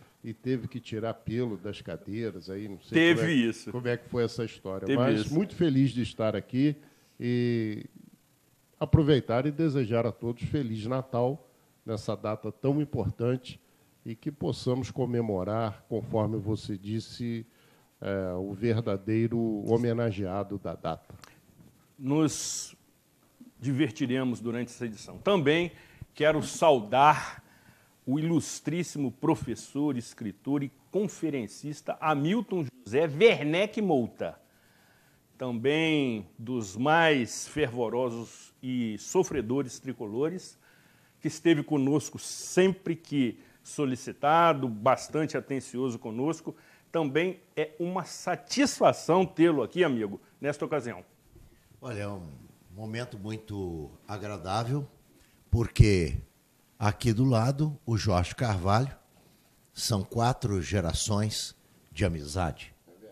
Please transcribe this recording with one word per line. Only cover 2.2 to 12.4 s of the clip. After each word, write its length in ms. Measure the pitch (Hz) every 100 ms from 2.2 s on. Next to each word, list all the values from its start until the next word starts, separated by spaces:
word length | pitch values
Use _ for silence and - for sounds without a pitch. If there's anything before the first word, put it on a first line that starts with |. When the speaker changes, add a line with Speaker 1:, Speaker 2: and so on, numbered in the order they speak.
| 113 90 85
Speaker 1:
aí 200 | 95 104
não 120 | 95
sei 280 | - 160 165
Speaker 2:
Teve 120 | 170
Speaker 1:
como 100 | 160
é, 40 |
Speaker 2:
isso. 380 | 151 117 110 -
Speaker 1:
como 160 | 123 120
é 80 | 120
que 120 | -
foi 160 | 123
essa 200 | 113 -
história. 420 | 113 - 98 95 98
Speaker 2:
Teve 120 | 139
Speaker 1:
Mas 240 | 127 110
Speaker 2:
isso. 120 | 107
Speaker 1:
muito 220 | 151 202 -
feliz 340 | 170 135 135
de 120 | 117
estar 320 | 120 - 110 104
aqui 400 | - 131 143 143 - _ _ -
e 640 | 120 123 120 117 110 107 - - - _ _ _ _ _ _ _
aproveitar 640 | 151 147 147 143 - 117 143
e 60 |
desejar 520 | 143 160 139 113 117 113
a 40 |
todos 320 | - 117 120
Feliz 440 | - 156 123 110 107
Natal 640 | 131 127 117 123 147 - _ _ _ -
nessa 300 | 107 - 104
data 340 | 107 110